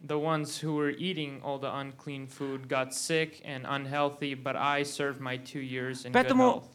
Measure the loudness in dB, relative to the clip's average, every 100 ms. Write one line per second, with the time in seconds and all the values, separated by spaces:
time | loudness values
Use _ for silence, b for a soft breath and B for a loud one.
0 | -4 -2 2 2 0 -4 -2 0 0 0
1 | -2 -2 -4 -6 -6 -4 -4 -4 -6 -10
2 | -10 -8 -10 -6 -4 -4 0 0 0 -2
3 | 0 2 0 -4 -10 -8 -2 -2 0 2
4 | 2 0 -4 -4 -2 2 2 4 0 0
5 | -2 -2 -4 -6 -6 -8 -6 -4 -4 -6
6 | 2 4 6 8 8 6 -4